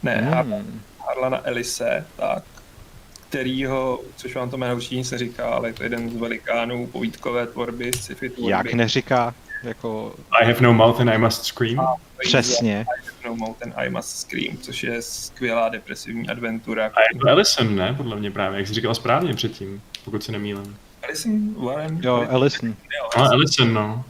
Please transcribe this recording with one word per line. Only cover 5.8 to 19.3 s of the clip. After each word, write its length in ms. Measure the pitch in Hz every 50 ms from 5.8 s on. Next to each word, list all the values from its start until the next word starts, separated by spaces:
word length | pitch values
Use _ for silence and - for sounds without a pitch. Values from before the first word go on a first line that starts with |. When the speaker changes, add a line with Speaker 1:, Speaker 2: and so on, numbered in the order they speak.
| -
Speaker 1:
jeden 260 | 117 120 117 117 117
z 60 | 117
velikánů 720 | 113 117 117 117 113 - - 117 117 117 117 123 120 120
povídkové 600 | 120 - 123 120 113 - - - 131 120 123 120
tvorby, 440 | 117 - - 120 117 117 120 120 123 123
sci-fi 360 | 123 - - - - 139 127
tvorby. 220 | - - 120 107
Speaker 2:
Jak 220 | 98 101 - - -
neříká, 600 | 117 117 113 - 135 - - 135 123 120 120 120 - - - - - -
jako 520 | 120 110 - - 117 110 110 110 110 - - - - - 113
Speaker 3:
I 40 | 113
have 160 | 113 120 113
no 120 | 127 120 120
mouth 260 | 117 113 117 117 -
and 100 | 123 120
I 80 | 110
must 280 | 110 117 113 113 - -
scream. 340 | - - - 123 113 117 135
Speaker 1:
A 160 | 131 131 127 - - - -
Speaker 2:
Přesně. 580 | - 131 127 - 135 120 123 123 117 120 110 104 101
Speaker 1:
I 260 | 117 - - - -
have 120 | - - - -
no 100 | 120 117 113 110
mouth 160 | 113 113 - 120
and 100 | 120 -
I 140 | 127 127 -
must 200 | - 120 - - - -
scream, 380 | - - - - - - -
což 260 | - - - 117 - -
je 180 | 123 120 117
skvělá 680 | 113 - - - - - - - 127 120 113 117 113 113
depresivní 600 | 117 107 - - 123 - - - 117 117 113 113
adventura. 560 | 113 120 120 117 113 113 117 - 113 110 110 110 -
Speaker 3:
A 40 | 107
je 180 | 110 113 120 127
to 60 | -
Ellison, 480 | - 131 175 214 - - - 123 110 104
ne? 180 | 98 92 101 127
Podle 180 | 143 139 120 110
mě 160 | 104 104 101
právě, 280 | 98 104 101 95 98 101
jak 80 | 98
jsi 60 | 101 104
říkal 220 | 110 110 110 117
správně 380 | - - 113 123 151 180 165